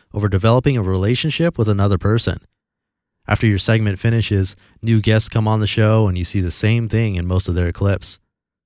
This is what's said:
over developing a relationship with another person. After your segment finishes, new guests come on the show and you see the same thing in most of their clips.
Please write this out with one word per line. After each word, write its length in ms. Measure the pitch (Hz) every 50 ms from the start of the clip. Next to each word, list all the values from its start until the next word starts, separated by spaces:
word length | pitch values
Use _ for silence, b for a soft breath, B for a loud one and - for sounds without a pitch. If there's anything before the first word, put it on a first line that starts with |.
| b b b
over 140 | 104 104 101
developing 480 | 95 92 95 113 117 131 - 147 135
a 60 | 120
relationship 760 | 95 92 95 92 95 107 123 - - 156 135 - 165 170 - -
with 100 | 110 107
another 300 | 104 98 101 101 101 85
person. 420 | - 101 113 117 - 95 - - _ _ _ _ _ _ _ _ _ _ _ _ _ _ _ _ - -
After 180 | 104 - -
your 120 | 110 101 92
segment 400 | - - 113 113 107 104 95 -
finishes, 580 | - 117 117 117 107 - 104 98 95 92 - b b b b b
new 180 | - 113 113 107
guests 280 | 101 110 110 110 - -
come 180 | - 117 110
on 140 | 107 110 107
the 60 | 107
show 420 | 101 - 113 107 107 110 110 110 98
and 80 | 90
you 80 | 90 90
see 160 | - - 101
the 100 | 90 87
same 380 | - - - 107 113 117 117 107
thing 280 | - 113 113 107 95
in 100 | 87 85
most 220 | 90 90 92 - -
of 60 | 85
their 180 | 87 87 85
clips. 460 | 85 - 98 98 98 - - - - - _ _ _ _ _ _ _ _ _